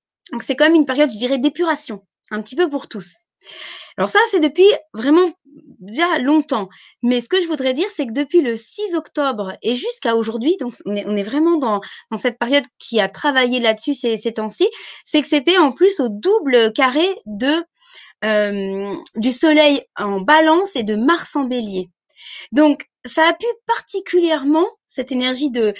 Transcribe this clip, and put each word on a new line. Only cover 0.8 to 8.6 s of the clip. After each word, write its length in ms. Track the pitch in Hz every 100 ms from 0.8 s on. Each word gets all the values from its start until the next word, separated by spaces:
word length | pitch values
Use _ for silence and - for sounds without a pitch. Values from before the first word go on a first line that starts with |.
| 294
période, 240 | 254 294
je 80 | 220
dirais, 220 | 240 269
d'épuration, 640 | 277 285 339 294 - 202 _ _ -
un 140 | 214
petit 120 | 208 254
peu 140 | 349
pour 180 | 277 -
tous. 380 | 214 175 - - _ - - - - - -
Alors 120 | 202
ça, 100 | - -
c'est 80 | 381
depuis 280 | 302 302 392 - -
vraiment 380 | 208 247 320 359 - _ - 175 -
déjà 400 | 185 233 349 339
longtemps. 500 | 254 302 294 240 185 - - _
Mais 160 | 233 247
ce 80 | 233
que 140 | 370
je 60 | 330
voudrais 260 | 294 262
dire, 140 | 262 403
c'est 120 | - 254
que 80 |
depuis 280 | 226 285 349
le 140 | 262
six 400 | 226